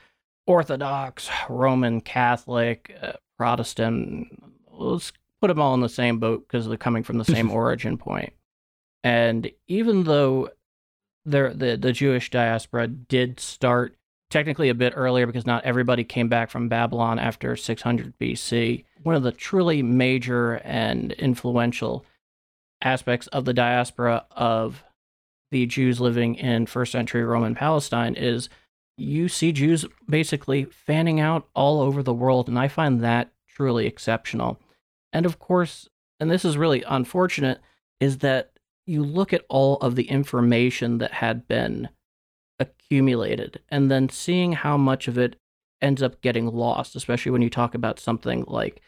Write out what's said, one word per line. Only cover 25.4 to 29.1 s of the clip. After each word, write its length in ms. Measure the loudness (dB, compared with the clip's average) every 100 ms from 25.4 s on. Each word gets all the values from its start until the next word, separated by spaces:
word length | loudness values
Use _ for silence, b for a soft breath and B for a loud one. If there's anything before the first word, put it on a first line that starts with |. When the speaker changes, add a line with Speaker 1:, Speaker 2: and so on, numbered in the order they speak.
| _
Speaker 1:
the 140 | -2 0
Jews 340 | 2 0 2
living 360 | 0 2 0 -2
in 300 | 0 0 0
first 260 | -2 -2
century 320 | -2 -2 -2
Roman 320 | 0 0 0 -2
Palestine 600 | 0 0 0 -2 -2 -2
is 340 | -2 -4 -6 b b _ _ -12
you 300 | -4